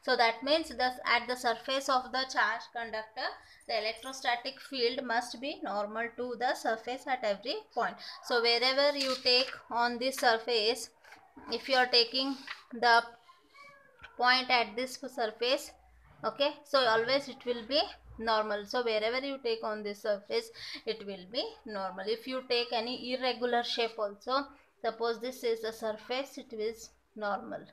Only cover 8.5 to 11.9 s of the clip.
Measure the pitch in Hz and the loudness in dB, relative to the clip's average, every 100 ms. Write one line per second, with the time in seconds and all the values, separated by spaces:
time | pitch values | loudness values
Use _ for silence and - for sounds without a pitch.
8.5 | 233 254 262 285 285 262 262 254 247 262 | 4 4 4 4 2 -2 0 4 4 2
9.5 | - - 233 240 240 262 262 254 226 226 | -6 -6 0 0 2 -2 2 4 4 2
10.5 | 233 214 247 - _ - - - - - | 2 2 0 -6 _ -20 -20 -20 -18 -8
11.5 | 233 - 262 247 | -6 2 4 6